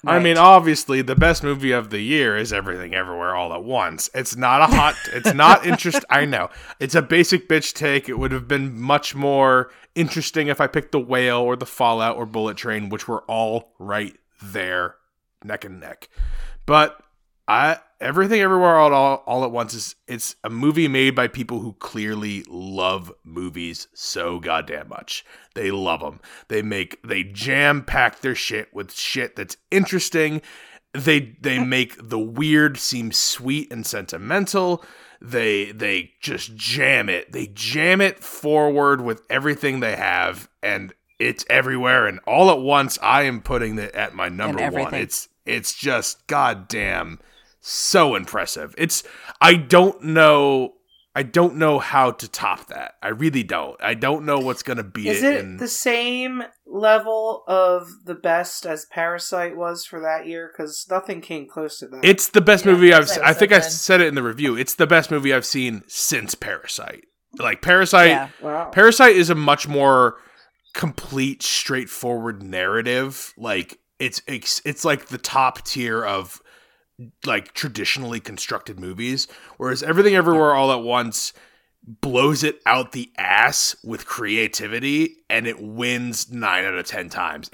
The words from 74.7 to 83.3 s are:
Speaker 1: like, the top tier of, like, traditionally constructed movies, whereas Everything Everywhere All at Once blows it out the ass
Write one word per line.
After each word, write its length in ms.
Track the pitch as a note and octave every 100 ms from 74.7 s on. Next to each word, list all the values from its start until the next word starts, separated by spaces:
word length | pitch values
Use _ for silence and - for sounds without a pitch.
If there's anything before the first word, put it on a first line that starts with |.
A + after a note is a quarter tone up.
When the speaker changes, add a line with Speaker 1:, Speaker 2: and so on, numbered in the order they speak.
| - E3
Speaker 1:
like, 220 | C#3+ -
the 100 | B2+
top 460 | - C3+ C3 -
tier 400 | - C3+ A#2+ A2+
of, 380 | G#2+ G2 F2+ - _ _ _ _ _ _ A#2+ _ C#3+
like, 280 | G#2+ F#2+
traditionally 640 | - D3 G#2+ G2 - B2 A#2
constructed 600 | - G2 - A2 - F#2
movies, 480 | F#2 F2+ A#2+ C3 - - - -
whereas 260 | B2+ B2+
Everything 320 | D3 E3+ G3+ F#3+
Everywhere 380 | E3+ D#3+ D3+
All 180 | C#3 C3+
at 100 | B2+
Once 520 | A#2 B2 A#2 G#2+ - - _ _ _ _ -
blows 560 | A2 D3 B2 C#3 D3+
it 160 | D3+ - G#2+
out 280 | B2+ B2
the 180 | C3+ - -
ass 580 | F#2